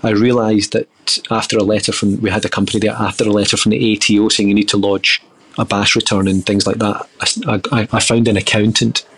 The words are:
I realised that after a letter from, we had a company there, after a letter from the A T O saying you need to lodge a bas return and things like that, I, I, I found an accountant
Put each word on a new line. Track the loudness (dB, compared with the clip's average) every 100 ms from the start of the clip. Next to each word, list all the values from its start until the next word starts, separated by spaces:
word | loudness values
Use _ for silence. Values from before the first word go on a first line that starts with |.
I | 0
realised | 2 2 2 2 0 0
that | -4 -6 _ -6 -6 -4
after | -4 -2 0
a |
letter | 2 0 -2
from, | -2 0 0
we | -2
had | -2 -2
a |
company | -2 -2 0
there, | -2 -2
after | -4 -2 0
a |
letter | 2 0 0
from | 0
the | 2 2
A | 0
T | 2 4
O | 4
saying | 2 2
you | 2
need | 2
to | 0
lodge | 0 0 -2 -4 _ _ _ -6
a | -2
bas | 0 0 0
return | 0 0 2
and | 0
things | 0 0 0
like | -2
that, | -2 -4 -10 _ -6 -4 -4
I, | -4 -2
I, | -2 0
I | -2
found | 0 2 2
an | 0
accountant | 0 0 2 2 0 -2 -10